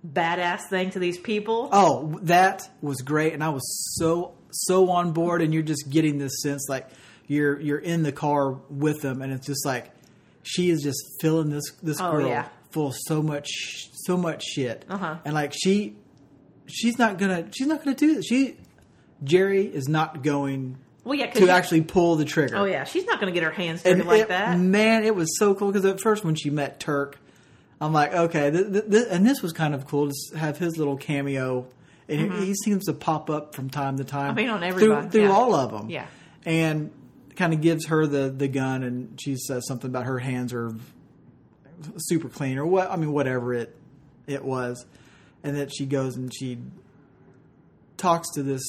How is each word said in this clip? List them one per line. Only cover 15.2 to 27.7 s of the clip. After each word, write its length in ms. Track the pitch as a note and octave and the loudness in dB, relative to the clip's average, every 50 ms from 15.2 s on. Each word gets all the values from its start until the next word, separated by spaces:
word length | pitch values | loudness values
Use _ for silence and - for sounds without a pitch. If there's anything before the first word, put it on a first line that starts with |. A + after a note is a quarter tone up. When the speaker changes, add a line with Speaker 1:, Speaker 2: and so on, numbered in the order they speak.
| - | -8
Speaker 2:
And, 80 | D3 D3+ | -4 -2
like, 200 | D3+ D3 C#3 - | -2 -2 -4 -6
she, 440 | - - F#3 G3 G#3 G#3 G#3 - - _ _ _ - - _ - _ _ _ _ - _ | -2 0 2 2 2 0 -4 -10 -16 _ _ _ -20 -20 _ -20 _ _ _ _ -20 _
she's 300 | - - - - A#3 A#3 | -14 -8 -2 0 0 2
not 200 | B3+ A#3+ A3 G3 | 2 2 0 2
gonna, 320 | E3+ G3 F#3+ F#3 E3+ E3 - - | 0 0 0 0 -2 -4 -6 -6
she's 140 | - C4+ | -4 -2
not 160 | D4 D#4 D4 - | -2 -2 -2 -2
gonna 140 | C#4 C4 | -4 0
do 180 | - D4 D#4 D#4+ | 4 4 4 4
this. 100 | A#3 E3 | 2 0
She, 280 | - A#3 C4 C4+ A#3+ - - - - _ _ _ _ _ _ _ _ _ _ D3 | 2 2 2 2 2 -2 -14 -20 -20 _ _ _ _ _ _ _ _ _ _ 0
Jerry 400 | C3+ E3 F#3 F#3+ G3 G3 G3 G3+ | 2 4 4 4 4 4 2 2
is 220 | A3 - D3+ C3 C#3 | 0 -2 -4 -2 0
not 340 | D#3 D#3 D#3+ D#3+ - D3+ B2+ | 2 0 0 -2 -4 -4 -2
going 540 | D3+ C#3+ C#3+ C#3 C#3 C3+ C3+ C3 B2+ B2+ - - _ _ _ _ | 0 0 0 -2 -2 -4 -4 -6 -8 -10 -14 -20 _ _ _ _
Speaker 1:
Well, 140 | A3+ C#4+ | -6 -4
yeah, 100 | C#4+ B3 | -4 -4
'cause 80 | - - G#3+ | 0 6 6
Speaker 2:
to 60 | G3 | 8
Speaker 1:
you 40 | F3+ | 8
Speaker 2:
actually 320 | F3+ F3+ F3 - F3 D#3+ | 8 6 4 4 4 4
pull 340 | D#3+ D#3+ - F#3 E3+ E3+ E3 | 2 4 4 4 4 6 4
the 100 | D#3 D3+ | 2 0
trigger. 320 | C#3 - D#3+ D3 B2+ - | 0 2 0 0 2 2
Speaker 1:
Oh, 80 | G3+ G3+ | 0 0
yeah. 180 | G3 F3+ C3+ C#3 | 0 0 -2 -4
She's 200 | - - F4 F#4+ | -2 -4 -4 0
not 140 | A#4 A4 - | 0 -2 -2
gonna 120 | G#3+ F#3+ | -2 -2
get 120 | F3 F3 E3 | 0 0 0
her 80 | D#3 | 0
hands 320 | - G#3+ F3+ E3 E3 F3 - | -2 -2 -4 -4 -4 0 4
Speaker 2:
And 140 | F#3 F3+ F#3 | 4 4 4
Speaker 1:
dirty 80 | - A3 | 6 6
like 120 | A#3 G#3+ | 6 6
Speaker 2:
it, 60 | A3 G#3+ | 6 4
Speaker 1:
that. 280 | F3+ F#3 G3+ A3+ F3 F3 | 0 0 2 2 2 4
Speaker 2:
man, 440 | F3+ F#3 F#3+ G#3 G#3+ A3 A3+ A3+ G#3+ | 4 4 4 6 6 6 4 4 4
it 120 | A3 G#3+ | 2 2
was 220 | F#3 E3 D#3+ - | 2 0 -2 0
so 160 | - G#3+ G3+ G3 | 2 4 4 4
cool, 160 | G3 G#3 G3+ | 4 2 0
'cause 140 | G3 G#3 F#3+ | 2 4 2
at 140 | G3 F#3+ F#3+ | 2 0 2
first 220 | - A3+ G#3+ G#3 - | 2 2 2 2 2
when 100 | E3 D#3 | -2 -2
she 140 | D3+ - D3 | 0 -2 -2
met 300 | C#3+ D3 C#3+ - - - | -2 -2 -2 -4 -6 -8
Turk, 400 | - - D3 C#3+ C#3 C#3 - - - - _ - _ _ - - _ _ | -4 -2 -2 -2 -2 -4 -8 -20 -20 -20 _ -20 _ _ -20 -20 _ _